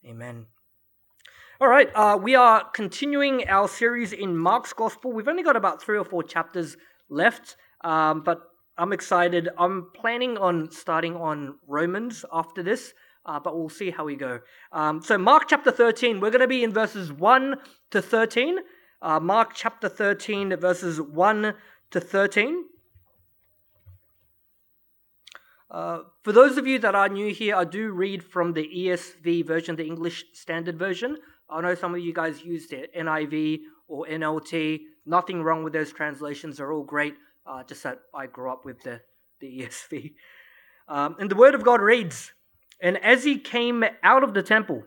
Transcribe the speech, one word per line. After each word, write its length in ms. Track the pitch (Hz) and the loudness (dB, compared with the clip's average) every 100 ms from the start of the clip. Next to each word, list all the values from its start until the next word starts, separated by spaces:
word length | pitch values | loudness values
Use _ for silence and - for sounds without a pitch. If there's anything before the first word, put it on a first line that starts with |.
Amen. 440 | 123 117 120 120 113 _ _ _ _ _ _ _ - _ - - | -20 -16 -14 -16 -20 _ _ _ _ _ _ _ -20 _ -20 0
All 80 | 262 | 6
right, 220 | 254 254 214 | 6 6 4
uh, 240 | 208 208 | 4 4
we 140 | 196 262 | 4 6
are 300 | 247 220 - | 8 6 2
continuing 840 | - 202 - 285 285 277 262 196 | -6 -8 -6 -2 0 2 0 2
our 180 | 196 202 | 2 2
series 460 | - 233 240 226 | 0 -2 0 -6
in 240 | 202 196 170 | -6 -4 0
Mark's 360 | 165 233 - | 2 0 -2
Gospel. 380 | - 226 - 254 | -6 -6 -4 -8
We've 160 | 220 214 | -4 -4
only 140 | 339 | -2
got 140 | 330 247 | 2 2
about 260 | 196 156 | 2 -4
three 160 | - 208 | -4 -4
or 60 | |
four 180 | - 180 | -2 -6
chapters 560 | 160 - 165 180 160 - _ _ _ | -4 -4 -4 -6 -8 -10 _ _ _
left, 460 | 143 196 226 - - _ _ | 2 2 0 -20 -20 _ _
um, 380 | 170 160 156 156 | -2 2 2 0
but 220 | 156 170 - _ _ - | -2 -4 -6 _ _ -6
I'm 160 | 175 | -4
excited. 560 | 196 - 180 175 175 170 175 | -4 0 2 4 2 -2 0
I'm 300 | 175 190 175 - | 0 0 -10 -8
planning 420 | 226 240 254 226 | -6 -2 -4 0
on 320 | 190 170 156 | 0 0 -4
starting 460 | - - 160 165 175 | -10 -4 -2 -2 -4
on 400 | 160 147 139 143 _ | -6 -6 -8 -14 _
Romans 580 | 143 170 190 233 226 - | -2 -2 -2 -6 -12 -8
after 300 | 165 165 - | -6 -6 -6
this, 320 | 175 240 - _ _ _ - | -4 -4 -6 _ _ _ -12
uh, 140 | 147 | -8
but 180 | 170 160 | -6 -6
we'll 120 | 160 | -8
see 200 | - 196 | -8 -10
how 160 | 165 156 | -6 -8
we 100 | 135 | -8
go. 260 | 135 120 _ _ - | -8 -10 _ _ -12
Um, 300 | 165 151 156 | -4 -2 -2
so 160 | 165 208 | 0 2
Mark 280 | 190 294 - | 6 6 6
chapter 240 | 285 277 | 2 2
thirteen, 480 | - 233 220 240 208 | 4 4 4 0 0
we're 100 | 202 | 2
gonna 180 | 240 254 | 4 4
be 160 | 262 | 2
in 80 | 233 | 0
verses 400 | 202 214 208 175 | 0 -2 -4 -12
one 440 | 143 185 262 269 277 - _ _ | -2 4 4 4 -6 -10 _ _
to 140 | 202 | -2
thirteen. 560 | - 226 220 233 269 370 - _ _ _ | 0 2 2 0 0 -2 -6 _ _ _
Uh, 180 | 165 160 | -2 -2
Mark 340 | 165 208 226 - | 2 2 2 -2
chapter 340 | 226 - 196 | -6 -4 -8
thirteen, 680 | - 208 202 - 202 196 180 | -2 0 0 -4 -4 -2 0
verses 440 | 180 180 180 156 | 0 0 -2 -6
one 540 | 147 151 190 214 214 208 - _ _ | -6 2 2 4 -2 -4 -14 _ _
to 100 | 185 | -6
thirteen. 680 | - 196 202 208 233 349 330 _ _ _ _ _ _ _ _ _ _ _ - 92 _ _ _ _ _ _ _ _ _ _ _ _ - - _ _ _ | -2 0 2 2 0 -2 -8 _ _ _ _ _ _ _ _ _ _ _ -20 -20 _ _ _ _ _ _ _ _ _ _ _ _ -20 -20 _ _ _
Uh, 300 | 170 170 170 - _ | -10 -8 -8 -12 _
for 80 | - | 2
those 280 | 214 277 262 | 8 8 6
of 80 | 262 | 0
you 100 | 262 | 0
that 160 | 214 | 2
are 160 | 196 196 | 2 2
new 240 | 196 208 | 0 -6
here, 220 | 196 214 202 | -4 -2 0
I 80 | |
do 260 | 170 185 220 | -2 -4 -6
read 340 | 180 196 196 | -4 -4 -4
from 300 | - 180 175 | -8 -2 -2
the 160 | 160 156 | -2 -6
E 200 | 180 180 | -4 -2
S 220 | 175 - - | -4 -6 -8
V 180 | 160 170 | -2 -2
version, 340 | 151 160 165 165 | 0 -4 -4 -8
the 120 | 156 | -8
English 360 | 165 165 165 - | -6 -8 -8 -18
Standard 440 | - - 165 170 165 | -20 -8 -6 -6 -6
Version. 400 | 190 185 247 302 - _ _ | -6 -4 -6 -8 -14 _ _
I 120 | 156 | -6
know 140 | 175 180 | -4 -2
some 200 | 180 175 | -4 -6
of 60 | |
you 100 | 170 | -6
guys 320 | 170 160 143 | -4 -4 -6
use 240 | 170 170 160 | -10 -12 -10
the 260 | 139 147 | -14 -12
N 140 | 175 160 | -8 -4
I 180 | 156 151 | -4 -4
V 360 | 156 156 156 156 _ _ | -4 -4 -4 -8 _ _
or 180 | 143 156 | -12 -8
N 160 | 160 | -4
L 160 | 156 156 | -4 -4
T. 440 | 151 165 156 156 156 _ - | -6 -4 -4 -4 -10 _ -2
Nothing 360 | 170 180 180 | 0 0 -4
wrong 220 | 160 160 | -2 -2
with 80 | 160 | -2
those 220 | 156 151 | -4 -6
translations. 640 | - 151 139 147 143 156 139 | -6 -8 -6 -10 -10 -12 -12
They're 160 | 139 | -8
all 100 | 156 | -8
great. 320 | 143 147 147 143 _ _ - | -6 -4 -4 -6 _ _ -18
Uh, 180 | 131 | -16
just 200 | 131 139 | -16 -12
that 160 | 143 131 _ | -10 -12 _
I 120 | 147 131 | -14 -14
grew 260 | 127 127 | -12 -10
up 140 | 127 139 | -10 -12
with 180 | 120 | -16
the, 160 | - 117 _ _ _ _ | -14 -16 _ _ _ _
the 80 | 135 | -18
E 180 | 127 120 | -14 -14
S 220 | - - | -14 -12
V. 240 | 151 147 _ - - - _ _ _ _ | -12 -12 _ -20 -20 -20 _ _ _ _
Um, 260 | 147 143 - | -4 -4 -4
and 120 | 196 | -4
the 60 | 190 | 6
word 180 | 254 269 | 8 8
of 80 | |
God 160 | 220 240 | 4 4
reads, 540 | 202 240 190 - - _ _ _ _ _ | 4 2 0 -10 -18 _ _ _ _ _
And 160 | 180 190 | -2 0
as 260 | 208 254 | 4 4
he 160 | 285 277 | 4 -2
came 460 | - 240 240 240 226 - | -4 -2 -2 0 -2 2
out 220 | 185 254 262 | 4 6 4
of 80 | |
the 100 | 202 | -2
temple 400 | 180 220 214 135 | 2 0 0 -8